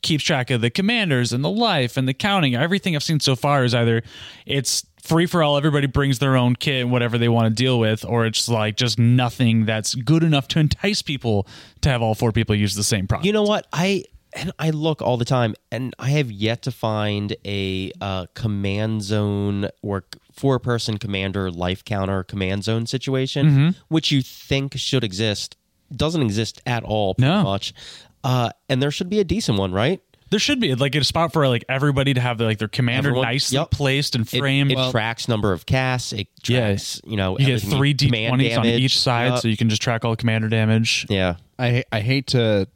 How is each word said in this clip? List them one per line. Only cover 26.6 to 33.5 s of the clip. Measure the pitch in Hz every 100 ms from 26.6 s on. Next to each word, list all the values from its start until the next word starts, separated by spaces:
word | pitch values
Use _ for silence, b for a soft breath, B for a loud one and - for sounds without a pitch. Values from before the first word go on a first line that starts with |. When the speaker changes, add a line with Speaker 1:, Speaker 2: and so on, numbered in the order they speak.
Speaker 2:
at | - 120
all, | - 107 101
pretty | 95 131
Speaker 1:
No. | 196
Speaker 2:
much. | 151 98 - - B B B _
Uh, | 135 127 117 - _
and | 131
there | 143
should | 143 185
be | 214
a |
decent | 180 190 - 104
one, | 95
right? | 92 120 185 _ _ _
Speaker 1:
There | 214
should | - 285
be, | 196
like, | 127 139
a | 139
spot | 131 160 165
for, | 165 139
like, | 120 -
everybody | 131 147 139 135
to | 127
have | 123 113
their, | 113
like, | 107
their | 110
commander | - 123 127 139
Speaker 2:
Everyone, | 123 127
Speaker 1:
nicely | 127 -